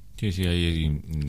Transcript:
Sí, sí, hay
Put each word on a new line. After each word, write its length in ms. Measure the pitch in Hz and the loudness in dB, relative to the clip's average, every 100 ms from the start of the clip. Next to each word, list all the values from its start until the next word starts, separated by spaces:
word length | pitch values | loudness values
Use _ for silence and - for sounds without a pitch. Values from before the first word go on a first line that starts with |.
| - - | -16 -4
Sí, 140 | 107 | -2
sí, 120 | 87 90 | 0 2
hay 540 | 87 85 82 78 73 78 78 | 2 2 2 2 0 -2 -4